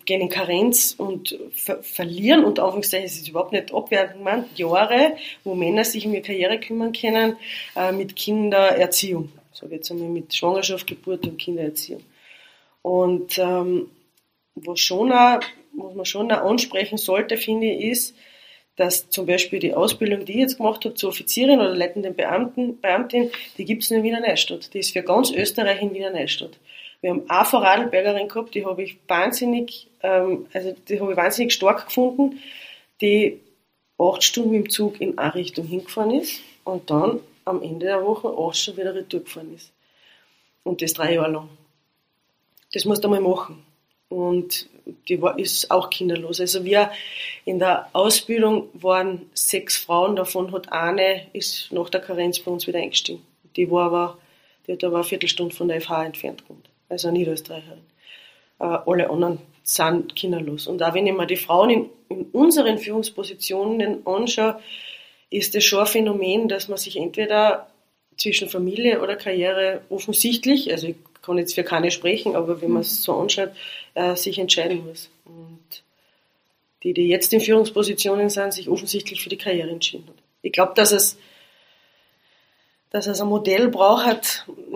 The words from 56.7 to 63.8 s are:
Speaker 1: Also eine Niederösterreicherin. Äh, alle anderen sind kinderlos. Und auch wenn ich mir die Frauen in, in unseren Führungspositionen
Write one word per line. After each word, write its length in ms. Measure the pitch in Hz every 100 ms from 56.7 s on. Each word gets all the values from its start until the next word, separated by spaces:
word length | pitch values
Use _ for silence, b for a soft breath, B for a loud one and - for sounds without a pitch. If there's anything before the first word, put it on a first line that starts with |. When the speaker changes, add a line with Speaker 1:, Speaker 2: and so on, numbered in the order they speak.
| _ -
Speaker 1:
Also 200 | 175 170
eine 80 | 175
Niederösterreicherin. 680 | 165 160 - 160 156 165 _ B B B B B B B
Äh, 40 |
alle 460 | 175 175 - 180 -
anderen 300 | 160 175 165 - _
sind 540 | - - 160 170 - -
kinderlos. 520 | 185 170 151 151 -
Und 140 | 175
auch 120 | 165
wenn 120 | 180 202
ich 80 |
mir 140 | 190 175
die 80 | 185
Frauen 340 | - 175 226
in, 200 | 226 - - -
in 200 | 190 -
unseren 460 | 240 330 311 226 208
Führungspositionen 1300 | 208 220 220 - 196 190 - 190 208 226